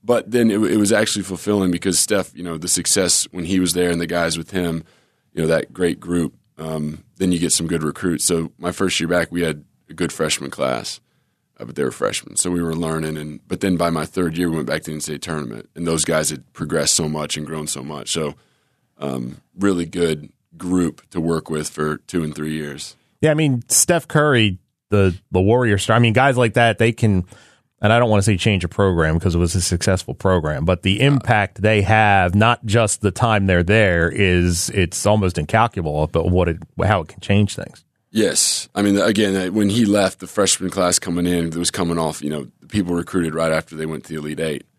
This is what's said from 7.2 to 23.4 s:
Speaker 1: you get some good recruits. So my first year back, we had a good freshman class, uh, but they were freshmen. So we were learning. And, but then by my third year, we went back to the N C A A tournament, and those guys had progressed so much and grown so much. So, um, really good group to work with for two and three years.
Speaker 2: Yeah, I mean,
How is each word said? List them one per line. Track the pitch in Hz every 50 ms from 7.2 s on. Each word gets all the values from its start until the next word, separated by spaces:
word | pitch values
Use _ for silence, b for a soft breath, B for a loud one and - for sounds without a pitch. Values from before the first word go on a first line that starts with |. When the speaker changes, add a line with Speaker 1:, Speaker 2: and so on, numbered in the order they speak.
| 95 92
Speaker 1:
you | 90 82
get | 85 80 -
some | - 85
good | 80 85 80 78
recruits. | 76 71 - - 90 82 76 -
So | - 90 82 82 - _
my | _ 85 87
first | 87 - 98 92 - -
year | 85
back, | 82 87 87 82 -
we | 85 87
had | 85 80 76 73 73 _ _ _ _ _
a | 80
good | 80 87 78
freshman | - - 80 76 - - 71 67
class, | - - 67 64 64 57 50 - - - _ _ _ _ _ _ _ _ _ _ _ _
uh, | -
but | 60 -
they | - 69
were | 64
freshmen. | - - - 50 - - - - -
So | - - 90
we | 87 87
were | 85 82 80
learning. | 82 85 80 80 80 78 78 78
And, | 76 76 76 73 - _
but | _ 92 -
then | - 98 92
by | 82 87 85
my | 82 78 76
third | - - 95 90 82 78
year, | 85 90 85
we | 82
went | 80 71
back | - 76 80 -
to | 82
the | 78
N | 78
C | - 78 76
A |
A | 71
tournament, | - 90 80 76 73 58 55 53 50 _ _
and | - 85
those | 82 80 80 76
guys | - 82 78 78 78
had | 76 67 - _ _
progressed | - 80 76 80 78 71 - -
so | - 82 76
much | 76 76 76 71 -
and | 76 76
grown | 73 80 78 78
so | 76 - - 65
much. | 73 76 71 57 -
So, | - 85 78 71 69 _ _ _ _ _ _ _ _ _ _ _ _
um, | _ - 69 65 64 62 62 - - _ _ _
really | 92 95 101 95 87 85
good | 82 - 90 85 80 80 73 73 - _ _ _ _ _
group | 82 85 90 90 92 87 80 - - _ _
to | - 87
work | 80 82 82 82 80 -
with | 78 76 76 -
for | - - 76 76 76 - _
two | - - 87 80
and | 78 73
three | 73 78 78 78
years. | 78 76 73 69 71 - - - _ _ _ _ _
Speaker 2:
Yeah, | - 156
I | 151
mean, | 156